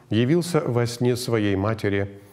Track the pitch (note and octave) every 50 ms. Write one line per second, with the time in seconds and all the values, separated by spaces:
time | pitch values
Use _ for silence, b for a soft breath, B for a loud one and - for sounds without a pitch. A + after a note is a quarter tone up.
0 | B B G#2+ G#2+ B2 B2 D#3+ F3 E3 F3 E3+ D3+ - - A#2+ A#2+ A#2+ A#2 A#2+ -
1 | B2 B2 B2 A#2 - - A#2 A2+ G#2+ G2+ G2 F#2+ G2 G#2+ A2 G#2 - G#2+ G2 G2+
2 | G2 G2 G2 B B B